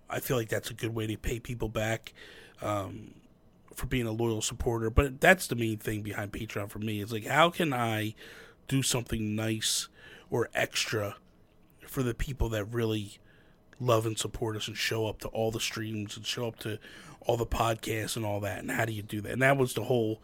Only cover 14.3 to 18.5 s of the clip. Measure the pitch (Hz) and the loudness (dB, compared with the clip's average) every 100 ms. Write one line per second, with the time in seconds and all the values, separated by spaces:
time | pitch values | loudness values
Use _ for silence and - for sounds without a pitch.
14.3 | - 113 107 - 107 - 113 110 - - | -4 -4 -4 -6 -2 0 0 0 -2 -4
15.3 | 113 110 113 - 113 110 107 104 113 104 | 0 0 0 -2 -4 -4 -4 -6 -6 -6
16.3 | 127 117 - 113 104 - - - - - | -4 -4 -4 -6 -6 -10 -18 -18 -4 0
17.3 | 117 113 - 113 113 - 110 110 117 107 | 0 2 2 2 2 -2 -2 -2 -2 -2
18.3 | 101 104 | -2 -2